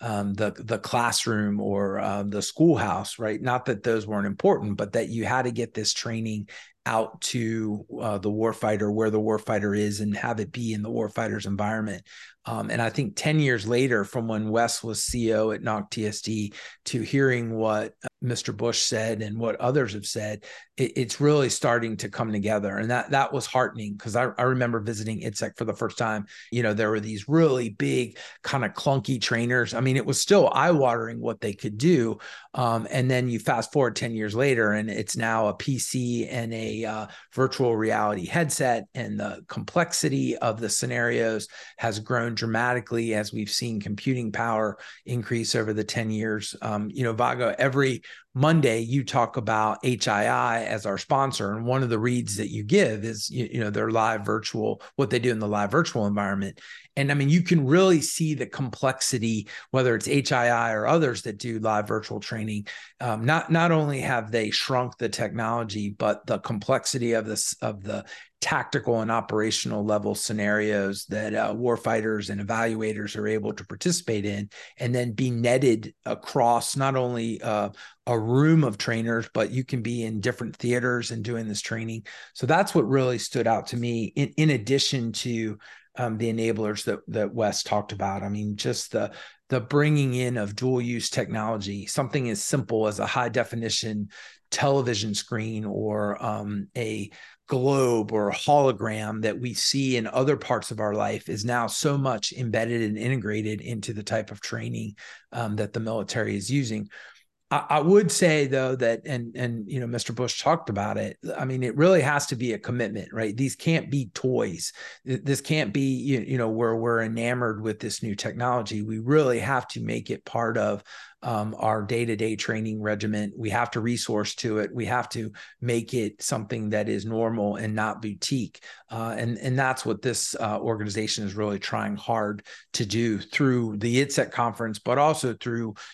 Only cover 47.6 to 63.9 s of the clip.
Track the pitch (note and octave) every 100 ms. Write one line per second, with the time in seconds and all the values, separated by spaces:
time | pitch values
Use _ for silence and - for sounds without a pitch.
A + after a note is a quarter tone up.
47.6 | C3+ C3+ C3+ A#2 - - - B2+ D3+ E3
48.6 | B2+ A2+ A#2 C#3 A2+ C3 A2+ B2 G#2+ A2
49.6 | G#2+ - C3 A2+ B2+ G#2 A2+ B2 B2 A2+
50.6 | G#2+ A2 G#2 G2 - C#3 C3+ - G2+ A2
51.6 | A#2 C3 B2 A2 A#2+ B2 A2 G2 G#2 A2
52.6 | G#2 G3 C#3 G#2+ A2+ G#2 - B2+ A2+ B2
53.6 | G#2 G#2+ A2 A2+ A2+ G#2+ G#2 G2 - A2
54.6 | A2 G#2 - - C3+ C#3 B2 A2 G#2 G#2
55.6 | G2+ C#3+ E3 B2 G2+ G2+ G2+ G2 G2 -
56.6 | - - - - C#3 C#3+ C#3 F3 F3+ E3
57.6 | C3 F3 F#3+ E3 - - D#3 C#3+ B2 -
58.6 | B2+ - C3 C3 - B2 A2+ A2 - -
59.6 | - C3+ B2+ G#2 - C#3+ - B2+ A#2+ A#2
60.6 | A#2 G#2+ A#2 E3 C#3 A2 A#2 G2+ A#2+ A2
61.6 | A2 G#2+ G#2+ A2 - G#2+ - A2 G#2+ G#2
62.6 | G2+ - - - B2 A2 A#2+ D#3+ - E3
63.6 | E3+ D#3+ D3